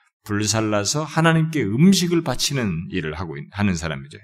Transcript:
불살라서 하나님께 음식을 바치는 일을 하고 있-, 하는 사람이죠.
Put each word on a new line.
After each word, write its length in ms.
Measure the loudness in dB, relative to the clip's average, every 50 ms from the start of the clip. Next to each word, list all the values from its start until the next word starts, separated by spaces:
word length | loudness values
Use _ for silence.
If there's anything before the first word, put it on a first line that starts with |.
| _ _ _ _ _
불살라서 800 | -4 -2 -2 0 0 0 0 0 0 0 0 0 0 -2 -4 -4
하나님께 580 | -4 -2 2 4 4 4 4 2 0 -2 -2 -2
음식을 600 | 0 2 6 6 6 6 6 4 2 0 0 0
바치는 680 | 0 -2 -2 -2 -2 -2 -2 -2 -2 -2 -4 -6 -4
일을 240 | -6 -4 -4 -4 -6
하고 220 | -6 -8 -10 -10
있-, 100 | -12 -14 -12 -4
하는 220 | -2 0 0 0
사람이죠. 440 | 0 -2 -4 -6 -6 -10 -14 -18 -20